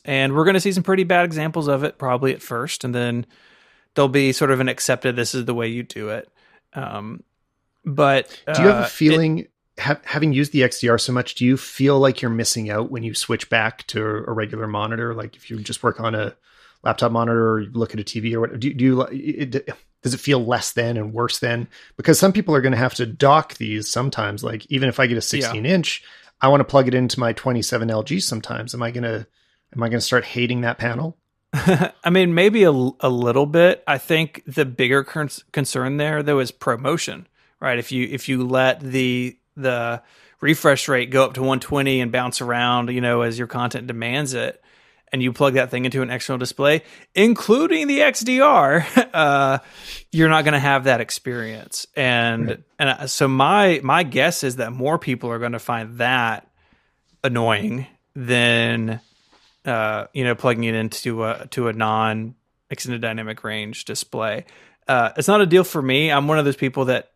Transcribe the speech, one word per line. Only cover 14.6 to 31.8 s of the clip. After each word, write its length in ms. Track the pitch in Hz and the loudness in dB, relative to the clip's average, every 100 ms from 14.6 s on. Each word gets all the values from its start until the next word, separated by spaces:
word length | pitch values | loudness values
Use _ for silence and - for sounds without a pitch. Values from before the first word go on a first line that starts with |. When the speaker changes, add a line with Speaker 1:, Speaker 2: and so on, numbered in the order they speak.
| 110 | -6
Speaker 2:
monitor? 480 | 104 107 113 117 | -4 -4 -4 -6
Like, 200 | 113 107 | -8 -12
if 160 | _ - | _ -14
you 80 | 110 | -12
just 220 | 104 - | -10 -2
work 160 | 120 110 | -2 -2
on 160 | 113 | -4
a 220 | 107 101 - _ _ _ _ | -2 -4 -8 _ _ _ _
laptop 280 | - 110 120 | -4 0 0
monitor 420 | 117 117 117 113 | 0 0 2 2
or 80 | 110 | 0
you 100 | 101 | -4
look 220 | 113 113 | -6 -6
at 60 | 107 | -6
a 40 | |
T 160 | 104 117 | -8 -6
V 160 | 113 113 | -4 -4
or 40 | |
what, 200 | 113 113 | -4 -4
do, 140 | 135 | -6
do 100 | 127 | 2
you, 180 | 131 127 127 | 2 2 -2
it, 600 | 135 147 147 135 120 - - _ _ | -6 -8 -6 -4 -6 -8 -16 _ _
does 100 | 123 | -8
it 80 | 127 | -6
feel 240 | - 135 | 0 0
less 280 | 117 120 - | 0 -2 -2
than 260 | - 117 113 | -2 -2 -4
and 160 | 107 | -6
worse 240 | 113 120 - | -4 -4 -2
than? 280 | 123 117 117 - - - | -4 -4 -6 -14 -20 -2
Because 220 | - 156 | 2 6
some 140 | 196 | 4
people 220 | 190 190 | 4 2
are 60 | 147 | 2
gonna 160 | 131 120 | 4 2
have 180 | 127 | 0
to 120 | - 117 | -2 -6
dock 480 | - 139 151 - | 2 6 6 2
these 360 | - 113 107 107 | -10 -6 -6 -4
sometimes. 540 | 120 123 107 104 104 | -4 -4 -2 -6 -4
Like, 220 | 117 113 - | -8 -8 -4
even 200 | 139 131 | -2 0
if 100 | 117 | 0
I 60 | 127 | 0
get 80 | |
a 20 | 117 | 0
Speaker 1:
Yeah. 40 | |
Speaker 2:
sixteen 440 | - 143 123 110 | -2 -2 -2 -2
inch, 380 | 120 185 - - - - - _ | 0 2 0 -6 -12 -20 -20 _
I 60 | 135 | 4
wanna 160 | 143 | 4
plug 240 | - 139 123 | 6 4 4
it 60 | |
into 260 | 127 123 - | 2 0 0
my 120 | 120 | -2
twenty-seven 580 | 110 131 120 104 120 113 | -2 -2 -2 -2 -2 -2
L 120 | 110 | -2
G 180 | - 175 | -2 -4
sometimes. 540 | - 113 - 117 113 | -4 -6 -8 -10 -8
Am 80 | 120 | -8
I 80 | 117 | -6
gonna, 360 | 123 117 110 110 _ _ _ _ | -6 -6 -6 -10 _ _ _ _
am 80 | - | -6
I 60 | 113 | -2
gonna 140 | 117 | -2
start 240 | - 127 - | 2 0 0
hating 340 | 120 120 123 | -4 -2 0
that 160 | 120 120 | -2 -2
panel? 400 | 120 120 165 - _ | -4 -4 -6 -10 _
Speaker 1:
<laughs> 200 | _ _ | _ _
I 560 | 139 147 160 | -2 2 2